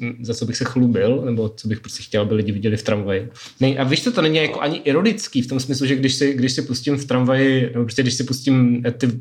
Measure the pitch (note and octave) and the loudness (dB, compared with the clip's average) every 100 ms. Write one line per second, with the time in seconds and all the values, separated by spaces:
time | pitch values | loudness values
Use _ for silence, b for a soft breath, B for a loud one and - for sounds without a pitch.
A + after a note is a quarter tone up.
0 | A#2+ A#2+ A2+ A2+ A#2 A#2+ B2+ C3 B2 G#2 | -10 -8 -8 -6 -4 -4 -2 2 2 4
1 | G#2 C3 B2+ A2+ G#2+ - G#2+ G#2 - - | 2 0 0 -2 -2 -4 -6 -6 -8 -14
2 | - G#2+ G#2 A2 G#2 G2+ G#2+ G#2 - G#2 | -4 -2 2 0 0 -2 -2 -2 0 -2
3 | G2 F#2+ A#2 - B B C3+ C3+ C3 D3+ | 0 -4 -4 -12 B B 0 2 0 0
4 | B3 A#3 D#3 D#3 D#3 - C#3+ E3+ D3 C#3+ | 0 2 2 2 0 0 -4 -2 0 2
5 | G#3+ G3+ - C3+ B2 C3+ C3 C3+ C3+ C3+ | 2 0 -2 -2 -2 -2 -2 -2 0 2
6 | C3 - C#3+ C3+ B2+ D3+ C#3 A#2+ D3 C#3 | 2 2 0 2 0 0 -4 -4 -2 -2
7 | - B2+ B2+ C3 C3+ C3 A#2+ A#2+ A#2 - | 0 0 2 4 4 2 0 -2 -2 0
8 | B2+ A#2+ B2 C3 C#3 C3 B2 A#2+ A#2+ - | 0 0 -2 -2 2 4 4 2 -2 -2
9 | B2+ A#2 | -2 -2